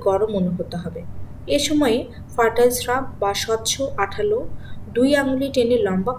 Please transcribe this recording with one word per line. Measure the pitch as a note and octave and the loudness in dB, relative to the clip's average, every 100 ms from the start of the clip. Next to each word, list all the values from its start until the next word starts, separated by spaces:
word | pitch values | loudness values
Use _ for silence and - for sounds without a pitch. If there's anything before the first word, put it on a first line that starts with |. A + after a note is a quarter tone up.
| G3 | 0
গরম | G3 G#3+ | 2 2
অনুভূত | G3 F3+ F3 E3 E3+ | 2 0 -2 -4 -6
হবে। | E3 E3 - - - - - C#4+ | -8 -8 -8 -8 -8 -8 -2 0
এ | |
সময়ে | - D4+ C4 B3 - - - | 2 4 4 2 -2 -12 -8
ফার্টাইল | - A3 - B3 | 0 2 4 4
স্রাব | B3 - C4 C4 - | 4 0 -2 -2 -2
বা | G3+ | -2
স্বচ্ছ, | G3+ - A3+ - - C4+ G#3 | -2 -2 -2 -2 -2 -2 -2
আঠালো, | G3 G#3 G#3 A3 - - - - - | -2 0 0 0 -2 -6 -8 -10 -4
দুই | A#3 C4+ C#4+ | 2 4 4
আঙুলে | C4 C4 C4+ | 2 0 0
টেনে | C4 A#3 A#3+ G3+ | 2 2 2 2
লম্বা | F#3+ F#3+ | 0 -2